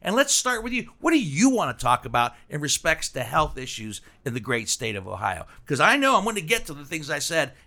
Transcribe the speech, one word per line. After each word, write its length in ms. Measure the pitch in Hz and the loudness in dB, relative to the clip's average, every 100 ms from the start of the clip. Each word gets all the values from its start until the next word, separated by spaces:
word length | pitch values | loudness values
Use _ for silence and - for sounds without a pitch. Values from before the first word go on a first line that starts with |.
and 120 | 170 220 | 0 2
let's 180 | 285 | 4
start 280 | - 254 240 | 2 2 -2
with 80 | 233 | -2
you. 180 | 247 - - | -6 -6 -4
What 120 | 320 | 2
do 60 | 330 | 2
you 300 | 185 139 254 | 2 2 4
wanna 240 | 247 151 | 4 0
talk 300 | 123 123 120 | 0 2 2
about 300 | 117 117 120 - - | 2 0 0 -4 -10
in 120 | 151 | -6
respects 480 | 147 - 165 160 - | -2 0 0 -2 -2
to 120 | 135 | -6
health 340 | 117 156 151 131 | -2 0 0 -2
issues 440 | 127 - 110 101 - - | -10 -10 -10 -12 -14 -10
in 100 | - | -6
the 60 | 120 | -6
great 280 | 107 117 107 | -2 -2 -2
state 280 | - 117 101 | -2 -4 -6
of 100 | 95 | -8
Ohio? 400 | 95 104 90 - - - | -4 -2 -4 -8 -16 -4
'Cause 120 | 131 | 4
I 160 | 170 277 | 6 6
know 200 | 269 233 | 4 4
I'm 80 | |
gonna 160 | 202 208 | 2 -2
get 260 | 156 226 226 | -2 -2 -2
to 80 | |
the 100 | 143 | -12
things 260 | 143 165 147 | -10 -10 -6
I 100 | 147 | -4
said 320 | - 165 139 - | -2 0 -2 -6